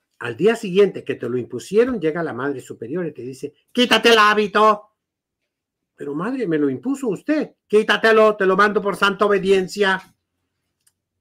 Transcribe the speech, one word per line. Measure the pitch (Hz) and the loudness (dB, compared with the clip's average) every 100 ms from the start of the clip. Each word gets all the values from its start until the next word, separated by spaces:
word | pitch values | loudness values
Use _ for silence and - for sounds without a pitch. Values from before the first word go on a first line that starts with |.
| _ - | _ -12
Al | 120 117 | -10 -2
día | 190 226 | 0 0
siguiente | 208 180 196 135 | -2 2 2 0
que | - 127 | -10 -8
te | 120 | -6
lo | 123 | -6
impusieron, | 113 123 - 196 254 233 | -6 -10 -2 0 0 0
llega | 156 165 | -4 -4
la | 160 | -6
Madre | 117 139 135 | -6 -6 -8
Superior | - - 113 170 170 | -12 -14 -10 -8 -8
y | |
te | 143 | -10
dice, | 120 131 - _ _ | -16 -14 -16 _ _
"Quítate | - 247 220 233 | -2 2 2 4
el | 226 | 6
hábito". | 208 208 208 208 214 208 - _ _ _ _ _ _ _ _ _ _ - | 4 2 0 2 2 2 -4 _ _ _ _ _ _ _ _ _ _ -14
"Pero | 143 143 | -10 -6
madre, | 196 269 202 | -6 -4 -2
me | 156 | 0
lo | 143 | -2
impuso | 127 233 269 247 | -2 -6 -6 -6
usted". | 180 - 302 240 _ - | -6 -2 -4 -4 _ 0
"Quítatelo, | 208 220 208 220 220 214 208 | 0 2 2 4 6 4 4
te | 190 | 0
lo | 185 | 2
mando | 208 202 | 2 0
por | 196 180 | -4 -2
santa | 202 196 208 | -2 0 0
obediencia". | 196 185 190 185 202 196 190 - _ _ _ _ _ _ _ _ _ _ _ | 0 2 0 0 -2 -2 -2 -6 _ _ _ _ _ _ _ _ _ _ _